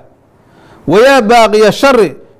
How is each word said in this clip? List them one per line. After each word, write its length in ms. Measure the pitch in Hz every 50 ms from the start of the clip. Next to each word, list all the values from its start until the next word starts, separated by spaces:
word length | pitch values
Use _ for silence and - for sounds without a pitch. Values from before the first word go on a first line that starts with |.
| - _ _ _ _ _ _ _ _ _ _ _ _ _ - - -
"Wa 120 | 135 165 208
yaa 220 | 247 277 277 262
baaqiya 520 | 214 202 233 240 220 220 208 214 214 202
sharri," 440 | - - - 277 262 233 196 147 - - - _ _